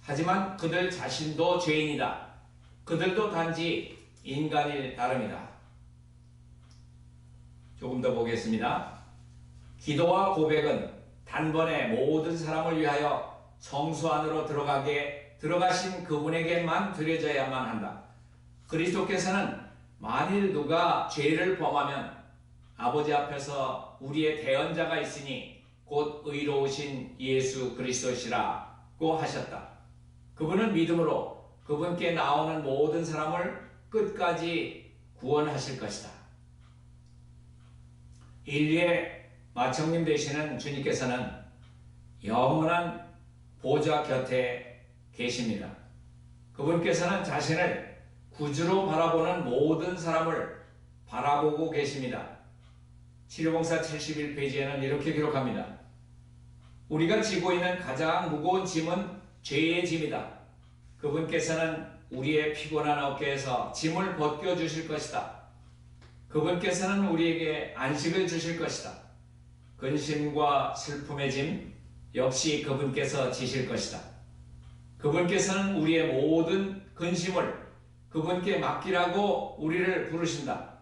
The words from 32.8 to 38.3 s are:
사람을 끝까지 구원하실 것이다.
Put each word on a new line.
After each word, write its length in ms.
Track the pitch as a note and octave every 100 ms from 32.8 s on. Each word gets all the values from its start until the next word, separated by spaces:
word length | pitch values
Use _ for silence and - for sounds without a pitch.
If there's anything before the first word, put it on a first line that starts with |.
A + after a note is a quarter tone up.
| D3+ E3+
사람을 640 | D#3+ D3+ D3+ C3+ - - - - -
끝까지 1040 | A3 G3 - F3+ E3 E3 E3 - - - - - -
구원하실 600 | C3+ D3 D3 C3+ C3 -
것이다. 280 | - - - - - - - - - - - - - - - - - - - - - - - - -